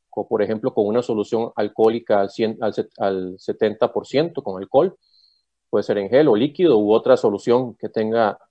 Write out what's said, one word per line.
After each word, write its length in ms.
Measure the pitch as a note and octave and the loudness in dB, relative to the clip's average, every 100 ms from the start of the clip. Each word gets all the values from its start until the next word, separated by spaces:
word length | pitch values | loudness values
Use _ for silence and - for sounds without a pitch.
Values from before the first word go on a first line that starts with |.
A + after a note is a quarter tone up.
| _ | _
o 160 | - - | -10 -4
por 140 | A2 | -2
ejemplo, 320 | G2+ A2 B2+ | -2 -4 -4
con 120 | A#2+ G#2 | -2 -2
una 160 | A#2+ | -2
solución 500 | A#2+ A2 G2+ A2+ A#2 - | -2 -4 -2 -4 -4 -4
alcohólica 640 | G#2 - A2 A#2 - G#2 | -4 2 2 2 -2 -2
al 100 | G2 | -2
cien, 280 | - A2 A2+ | -2 -4 -4
al 140 | A2+ | -6
set-, 180 | G#2+ - - | -6 -8 -4
al 380 | G2+ F#2+ F#2 F#2 | -4 -4 -8 -12
setenta 540 | - - A2 G#2 - | -8 -2 -2 0 -2
por 120 | G#2 F#2+ | -2 -4
ciento 380 | C3 E3+ - | -2 -2 -6
con 180 | G2+ F#2+ | -10 -10
alcohol, 360 | G2 C3+ F#3 - _ _ _ _ _ _ - | -2 0 0 -4 _ _ _ _ _ _ -6
puede 140 | G#2 | -4
ser 140 | G2+ G#2 | -2 -2
en 120 | G2 | 2
gel 180 | B2+ D#3 | 4 4
o 60 | G#2+ | 4
líquido 440 | D3 - F3 A2+ | 0 0 2 4
u 140 | G#2 | 4
otra 240 | A2+ B2 B2+ | 2 4 2
solución 580 | A2+ G2+ - A#2+ B2 - | 2 -2 0 0 0 -10
que 140 | A2 | -8
tenga 480 | A2+ A2 A#2 G#2+ - _ | -4 -2 0 0 -2 _